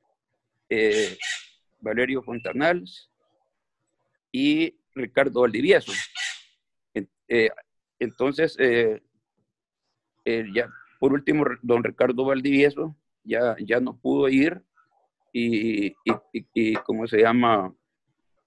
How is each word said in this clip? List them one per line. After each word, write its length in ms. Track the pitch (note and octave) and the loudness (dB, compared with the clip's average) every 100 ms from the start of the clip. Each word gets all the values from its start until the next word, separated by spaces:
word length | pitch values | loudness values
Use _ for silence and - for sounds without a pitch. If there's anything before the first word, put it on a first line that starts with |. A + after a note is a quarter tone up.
| _ _ _ _ _ _ - | _ _ _ _ _ _ -4
eh, 480 | A2+ A2 G#2+ G2+ F#2 - - - _ _ _ | 0 2 2 -2 -4 -10 -10 -14 _ _ _
Valerio 460 | A2 A2 B2+ C3+ | -6 -2 -2 -4
Fontanals 840 | A#2+ A#2 - B2 D#3 F3+ F3+ - _ _ _ _ _ _ _ _ _ _ _ _ _ | -6 -10 -8 -2 0 -2 -6 -20 _ _ _ _ _ _ _ _ _ _ _ _ _
y 420 | B2+ C#3+ D#3 D#3+ - _ | -2 2 2 0 -6 _
Ricardo 480 | - A#2+ - C#3 B2 | -10 -6 0 0 2
Valdivieso. 500 | B2 G#2+ D3+ F3 - - - - - - - _ _ _ _ | 0 2 2 2 2 -8 -10 -10 -10 -10 -18 _ _ _ _
En-, 160 | A2 G2 _ - | -10 -10 _ -2
eh, 220 | A#2 A2+ - - _ _ - | 2 2 -2 -20 _ _ -8
entonces, 560 | A#2 - B2+ C#3+ D#3+ - | -8 -4 -4 0 -2 0
eh, 420 | C3 A#2+ A2+ G#2+ _ _ _ _ _ _ _ _ _ _ _ _ | 2 4 2 -2 _ _ _ _ _ _ _ _ _ _ _ _
eh, 200 | - A#2 G#2+ | -4 -4 -4
ya, 160 | G#2 A#2+ - - - | -4 -4 -8 -20 -2
por 140 | C3+ | 0
último, 320 | C#3+ C#3+ D3+ | 0 0 2
re-, 140 | C3+ B2 | 0 -2
don 220 | A#2+ A#2+ | 0 2
Ricardo 400 | A2 - B2+ A#2+ | 2 0 0 0
Valdivieso 720 | C3 C3+ C3+ C#3 C#3+ C#3+ D#3+ D3+ _ _ | 0 0 2 4 4 2 -8 -10 _ _
ya, 320 | A2 A2+ B2 G#2 | -6 -2 0 -2
ya 180 | G2+ A#2+ | -2 -2
no 180 | B2 - | -2 -6
pudo 320 | C3 C#3 C#3 | -2 2 2
ir 320 | C3+ D3+ F3+ _ _ _ _ _ _ _ | 4 2 -2 _ _ _ _ _ _ _
y, 560 | A#2+ A#2 A2+ A2+ G#2 G2+ | -4 -2 0 -2 -2 -4
y, 60 | - - A2+ _ | -4 -4 -4 _
y, 140 | A2+ - | -12 -8
y, 220 | A#2+ A2 | -2 0
¿cómo 320 | G#2+ - A2 A2+ | -2 -4 -6 -2
se 120 | G#2+ | 4
llama? 540 | A2+ A#2+ A#2 G#2+ F#2 - _ _ _ _ _ _ | 4 4 4 2 -2 -10 _ _ _ _ _ _